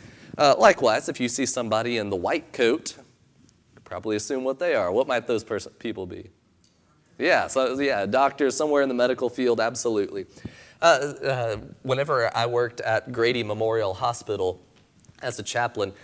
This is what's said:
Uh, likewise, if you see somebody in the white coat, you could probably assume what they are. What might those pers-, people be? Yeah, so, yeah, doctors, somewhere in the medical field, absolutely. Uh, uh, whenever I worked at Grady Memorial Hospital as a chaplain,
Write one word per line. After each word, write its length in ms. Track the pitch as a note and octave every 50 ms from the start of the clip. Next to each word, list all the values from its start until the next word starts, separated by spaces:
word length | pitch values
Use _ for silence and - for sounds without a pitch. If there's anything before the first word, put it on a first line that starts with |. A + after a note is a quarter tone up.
| - - - - - - - -
Uh, 160 | D3 C#3+ - -
likewise, 500 | - A3 F3+ - - A#2 G#2+ B2+ D3 -
if 100 | D3 -
you 100 | B2+ A#2+
see 180 | A#2 - C3+
somebody 500 | A#2+ - - A#2+ A2+ G#2+ G#2+ A2+ B2 A#2+
in 140 | A2+ G#2 G2+
the 60 | G2+
white 360 | F#2 E2+ G2 C#3 D#3 D3 - -
coat, 420 | - B2+ A2+ A#2+ D#3+ - - - -
you 760 | C3+ - _ _ _ _ _ _ _ _ _ _ _ _ _
could 100 | - -
probably 320 | - F#2 F#2 F2 - G#2+
assume 280 | G#2+ G#2+ - C#3+ C3 B2+
what 140 | C3 C3+ C3+
they 160 | F3 F3 D#3
are. 180 | A#2 G2 F2 F#2
What 140 | A2+ C#3
might 200 | C3+ B2+ A#2+ A2+
those 160 | - B2 A2 G#2
pers-, 260 | - A#2 G2+ - - - _
people 280 | - A#2 G#2+ G2 F#2+
be? 240 | F2+ F2+ F2+ - F#2+ - _ _ _ _ _ _ _ _ _ _ _ _ _ _ _ _ -
Yeah, 280 | C3 D#3+ F3 B2+ F#2
so, 320 | D#2+ - C3 C3 B2 B2+ C3+
yeah, 240 | C#3+ C#3 C3 G#2 G2
doctors, 500 | G2 G#2+ B2+ C#3 C#3 - - D3 C3 A#2+
somewhere 280 | - D#3 D3+ D3 C#3+ C#3
in 80 | C3+
the 40 | B2+
medical 360 | B2 B2 B2 C3 A#2+ C3 A#2+
field, 300 | - - C3 B2 A#2 A2
absolutely. 640 | A2 A#2 B2 A#2+ - B2 A2+ G#2+ G2+ - - G2+ F#2+ - - - - - - - - - - _ -
Uh, 20 |
uh, 720 | E3+ E3 C3 C#3 D3 C#3+ - - C3+ C3+ B2+ A#2+ A#2 G#2+ G#2 A2+ - - - -
whenever 520 | C3 B2+ C3 C#3 D3+ D3+ B2+ A#2 A2+ -
I 80 | A#2 A#2
worked 380 | A#2+ A#2+ A#2+ A#2+ A#2 A#2+ - -
at 300 | A2 A2 A2 - - B2
Grady 300 | A#2 A#2 A#2 B2 B2 A#2
Memorial 520 | G#2+ G#2 G#2+ A2 A2+ A2+ A2+ G#2+ G2 F#2
Hospital 680 | F#2 B2+ A#2+ A#2+ - - - G#2+ G2 F#2+ F#2 - - - _ _ _ _ _ _ _ _ - _ - -
as 160 | C3 A#2 -
a 40 | G#2+
chaplain, 520 | - - A#2+ A#2+ A#2+ - G#2+ G2+ G2 F#2+ -